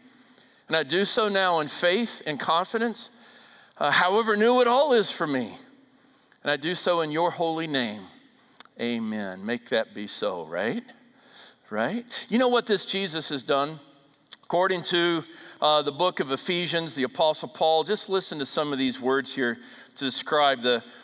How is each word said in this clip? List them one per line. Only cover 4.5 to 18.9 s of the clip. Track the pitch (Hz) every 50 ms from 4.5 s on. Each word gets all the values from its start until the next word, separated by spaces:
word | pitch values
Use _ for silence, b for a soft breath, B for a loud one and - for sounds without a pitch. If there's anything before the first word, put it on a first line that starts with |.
| 247 254
it | 247 240
all | 240 262 294 302
is | 254 233 196 -
for | - - 180
me." | 156 139 131 120 101 92 - - - - - _ _ b b b b b b b b b b - 143
I | 147 143
do | 139 165 180
so | 160 - 190 175 170
in | 160 151
your | 147 160 170 175
holy | 156 - 175 165 160 160 165 160
name. | 147 135 123 110 104 107 95 - B B B B B B B B B B - _ _ -
Amen. | 117 120 120 117 113 110 107 107 101 95 92 95 95
Make | 110 120 120 - -
that | 127 113 110 - 104
be | 107 104 101
so, | - - 107 104 92 87 82
right? | 78 82 87 98 113 151 240 240 - - - _ _ B B B B B B B B B B _ -
Right? | 107 107 113 135 190 240 233 B B B B B
You | 196 240
know | 254 247
what | 240 240 -
this | - 214 185 -
Jesus | - - 196 196 185 151 - - -
has | 151 139 113
done? | - 143 139 139 151 160 151 - - - _ _ _ _ _ _ _ - - _
According | - - 170 185 185 185 175 156
to, | - 185 175 170 175 170 165 156 B B B B B B B
uh, | - 151 151 151
the | 143 143
book | 139 139 170 180 180 -
of | 180 135
Ephesians, | 165 156 - - 180 175 180 156 160 170 165 160 135
the | 143 127
Apostle | 123 - - 170 156 151 - - -
Paul, | - - 170 160 160 160 160
just | 156 214 - - -
listen | 190 190 180 - 170 151
to | 139
some | 127 - 165 151 147 143
of | 131
these | 135 131